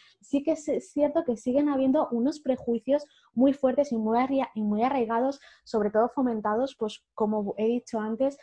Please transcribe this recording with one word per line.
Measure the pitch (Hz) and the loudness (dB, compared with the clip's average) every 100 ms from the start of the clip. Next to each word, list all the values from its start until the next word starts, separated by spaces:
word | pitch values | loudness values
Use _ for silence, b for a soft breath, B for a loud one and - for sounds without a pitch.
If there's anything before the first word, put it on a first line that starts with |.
| b _ | b _
sí | - 277 | -4 -2
que | 294 | 0
es, | 311 - | -2 -2
es | 240 - | -4 -4
cierto | 294 294 330 | 0 0 2
que | 320 226 | -2 -2
siguen | 254 262 294 | -2 0 2
habiendo | 269 269 294 - | 2 2 2 0
unos | 233 254 311 | 0 -2 -2
prejuicios | 262 254 - 233 254 285 - b b | -4 -4 -2 -4 0 -2 -2 b b
muy | 226 277 | 2 2
fuertes | 269 254 285 277 | 4 2 2 0
y | 226 | -2
muy | 214 233 | 0 0
arria-, | 262 269 262 | 0 0 -2
y | 220 | -4
muy | 208 208 | -2 0
arraigados, | 247 269 226 226 262 277 b b | 0 0 0 0 0 -2 b b
sobre | - 220 208 | -6 -2 0
todo | 214 233 | 2 2
fomentados, | 285 254 220 214 214 269 - | 0 -2 0 -2 -2 -2 -4
pues, | 214 - _ | -8 -8 _
como | - 214 214 202 - | -4 -2 0 -4 -2
he | 220 | -2
dicho | 240 - 226 | -2 -4 -6
antes, | 214 226 269 277 | -4 -2 -2 -4